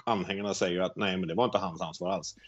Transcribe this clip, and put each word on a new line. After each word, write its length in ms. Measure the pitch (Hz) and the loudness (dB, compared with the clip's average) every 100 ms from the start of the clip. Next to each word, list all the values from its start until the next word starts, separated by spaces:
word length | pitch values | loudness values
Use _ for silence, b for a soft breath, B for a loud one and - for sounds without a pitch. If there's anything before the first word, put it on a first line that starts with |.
| - | 0
anhängarna 480 | 107 90 98 101 | 0 0 -2 -2
säger 200 | 95 95 | 0 2
ju 100 | 90 | 2
att 120 | 92 - | 0 0
nej, 220 | 101 92 | 0 0
men 100 | 90 | 0
det 80 | 85 | 2
var 100 | 120 | 2
inte 120 | 98 | 2
hans 240 | 95 82 | -2 -4
ansvar 280 | 85 82 90 | -8 -6 -4
alls. 260 | 95 78 B | -2 -4 B